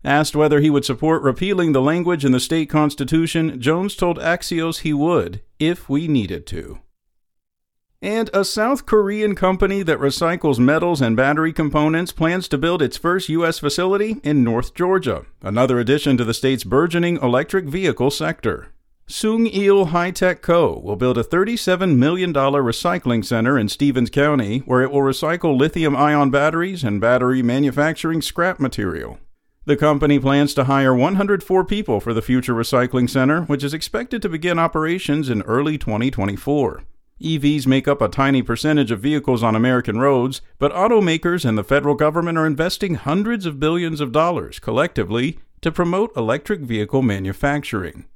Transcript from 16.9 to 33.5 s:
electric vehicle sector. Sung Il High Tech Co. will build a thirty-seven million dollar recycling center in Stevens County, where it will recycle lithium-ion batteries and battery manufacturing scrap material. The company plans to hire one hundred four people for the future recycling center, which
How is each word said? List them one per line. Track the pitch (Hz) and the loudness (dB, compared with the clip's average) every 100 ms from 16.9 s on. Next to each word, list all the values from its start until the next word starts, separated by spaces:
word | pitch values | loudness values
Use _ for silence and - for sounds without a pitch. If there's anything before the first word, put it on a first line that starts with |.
| 170 175 170 | 0 -2 0
electric | 127 123 156 190 156 | 0 0 0 -4 -4
vehicle | 170 185 117 127 | -2 -2 0 -2
sector. | - 156 165 113 80 - - _ _ - | -2 -6 -4 -4 -4 -10 -20 _ _ -14
Sung | - 214 226 226 | -4 -2 0 0
Il | 190 196 202 175 | 2 4 4 4
High | 170 180 | 0 -2
Tech | 185 185 175 | 0 0 0
Co. | - 170 135 76 | 2 4 4 0
will | - 104 | -6 -2
build | 127 120 | 0 0
a | |
thirty-seven | 117 170 208 233 - 185 190 131 | 0 0 0 0 0 0 4 4
million | 139 180 180 | 4 2 -2
dollar | 139 139 143 | 0 2 2
recycling | 123 110 - 175 135 117 98 | 0 -2 -2 -2 -2 -2 -2
center | 117 117 139 | 0 2 2
in | 107 | 0
Stevens | - 143 127 120 | 0 0 2 0
County, | 143 147 147 101 120 | 2 2 2 -2 -4
where | - 127 | 0 0
it | 131 | 2
will | 143 | 2
recycle | 135 131 156 170 165 131 | 0 0 -4 -2 0 2
lithium-ion | 156 170 160 135 147 147 139 | 2 0 0 2 2 4 2
batteries | 139 151 165 180 185 | 2 2 0 -4 -4
and | 127 104 | -4 0
battery | 113 123 127 131 | 2 2 2 2
manufacturing | 120 127 143 127 151 156 160 165 | 2 2 0 2 -2 -2 -4 -2
scrap | - - 175 180 | -4 -2 -2 0
material. | 135 - 98 78 57 - - - _ _ - | -4 -2 -4 -6 -10 -14 -20 -20 _ _ -2
The | 143 | 2
company | 151 147 151 143 | 4 4 4 4
plans | 135 139 147 147 | 4 2 2 2
to | 131 | 2
hire | 139 131 | 4 4
one | 127 147 190 | 4 2 2
hundred | 196 196 | 0 0
four | - 190 180 | 2 0 2
people | 202 208 107 | -4 -2 -2
for | 117 | 0
the | 113 | -4
future | 110 127 123 | 0 0 0
recycling | 117 117 127 123 127 123 | -2 0 0 2 0 0
center, | 135 131 156 | 2 2 0
which | 160 | -2